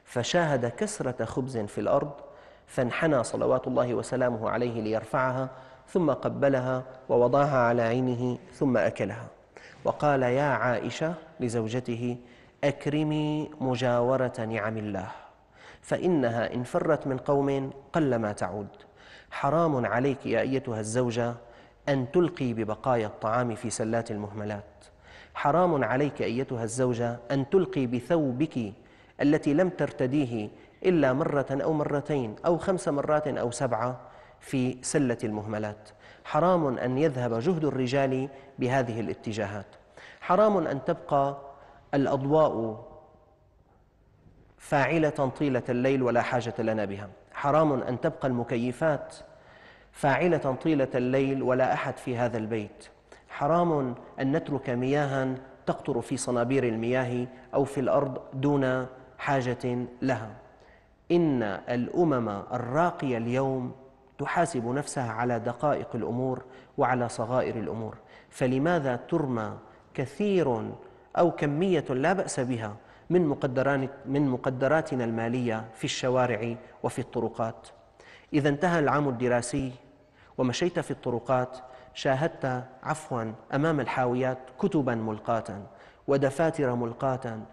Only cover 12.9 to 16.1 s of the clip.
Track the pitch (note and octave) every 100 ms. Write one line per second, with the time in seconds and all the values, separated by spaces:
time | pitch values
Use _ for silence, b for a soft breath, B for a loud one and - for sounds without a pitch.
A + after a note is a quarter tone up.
12.9 | D3+ D#3 D3+ D3+ D3+ D3+ - C3 A#2+ B2+
13.9 | A#2+ A#2+ C3 B2 A#2+ A2 A2+ G#2+ A2 G#2+
14.9 | G2 E2+ - - - _ B B B -
15.9 | - F3+